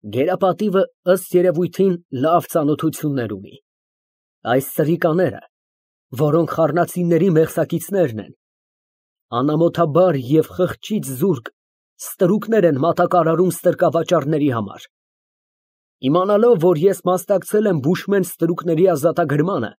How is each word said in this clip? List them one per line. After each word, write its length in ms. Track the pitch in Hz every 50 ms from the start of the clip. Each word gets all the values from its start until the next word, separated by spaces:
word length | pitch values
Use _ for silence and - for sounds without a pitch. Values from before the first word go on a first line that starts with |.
| -
Գերապատիվը, 760 | 104 101 123 139 180 185 175 196 185 170 - 208 214 180 196 180 - _ _
ըստ 300 | _ 180 185 185 - - -
երևույթին, 600 | 175 175 180 - 160 180 170 - - 190 196 180 170 _ _
լավ 320 | - 123 131 160 170 170 -
ծանոթություններ 840 | - - 170 147 143 151 - 160 160 - - - 151 139 135 117 104 107
ունի։ 220 | 95 98 - - - _ _ _ _ _ _ _ _ _ _ _ _ _ _ _ _ _
Այս 220 | 107 120 135 135 -
սրիկաները, 720 | - - 131 143 175 160 - 170 156 180 185 139 - - - _ _ _ _ _ _ _ _ _ _ _ _ _
որոնք 400 | - 113 151 147 143 170 165 147 -
խառնածինների 760 | - 165 151 - 175 165 - - 180 175 170 170 160 180 196
մեղսակիցներն 880 | 165 156 160 - - 175 156 - - 165 - - 202 196 170 135 110 107
են, 140 | 95 - - _ _ _ _ _ _ _ _ _ _ _ _ _ _ _ _ _ _ _
անամոթաբար 840 | 120 120 131 147 151 156 170 170 165 - 170 156 135 165 185 185 160 135
և 240 | 117 117 147 156 156 -
խղճից 600 | - - 180 165 - _ - - 214 208 - 131
զուրկ 400 | 131 123 156 202 170 120 - - _ _ _ _ _ _ _ _ _ _
ստրուկներ 680 | - - - _ 196 170 202 214 - - 226 214 180 170
են 100 | 147 127
մատակարարում 720 | 143 170 160 - 175 - - 175 160 160 165 160 185 180
ստրկավաճառների 1000 | 170 - - 185 156 - 185 165 143 165 156 - 180 160 135 147 160 151 147 143
համար։ 380 | 123 113 104 95 - - - _ _ _ _ _ _ _ _ _ _ _ _ _ _ _ _ _ _ _ _ _ _ _
Իմանալով, 540 | - 131 151 175 185 196 208 202 226 240 240
որ 220 | 170 151 180 175 147
ես 240 | 165 196 185 -
մասնակցել 680 | _ 185 180 180 185 - 208 185 - - - 214 214 208
եմ 140 | 180 147
բուշմեն 460 | 120 147 185 - - - 202 196 185 180
ստրուկների 580 | - _ 160 165 180 - 151 175 165 156 185
ազատագրմանը 840 | 185 170 139 131 170 160 175 175 143 143 147 147 185 202 151 113 101 -